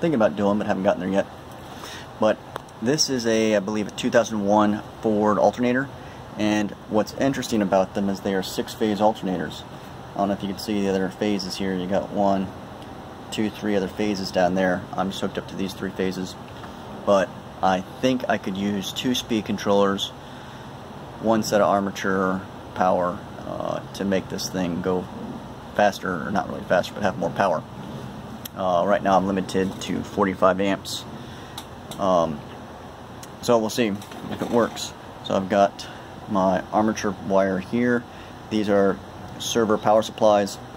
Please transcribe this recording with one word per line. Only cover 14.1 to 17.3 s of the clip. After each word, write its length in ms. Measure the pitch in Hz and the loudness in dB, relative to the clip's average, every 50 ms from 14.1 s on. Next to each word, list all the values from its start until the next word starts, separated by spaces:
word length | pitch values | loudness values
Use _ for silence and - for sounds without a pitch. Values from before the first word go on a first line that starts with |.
| 101 95 95 90 | 0 -2 -4 -2
down 240 | - 92 90 87 92 | 2 2 4 4 4
there. 260 | 95 95 92 90 92 95 - - | 4 2 2 2 0 -4 -6 -4
I'm 140 | 92 92 95 | -4 -4 -4
just 100 | 98 - | -4 -4
hooked 180 | 110 95 - - | -6 -4 -4 -6
up 80 | - - | -8 -6
to 40 | 82 | -6
these 180 | 90 98 92 | -6 -6 -6
three 180 | - - 107 95 | -4 -6 -6 -6
phases, 440 | 92 - 95 95 92 92 92 90 - - - - - - - - - - - - - - - | -2 -2 -2 -2 -2 -4 -6 -8 -8 -14 -14 -16 -14 -14 -14 -14 -14 -14 -14 -14 -12 -4 2
but 220 | - 101 98 90 - | 4 4 4 4 2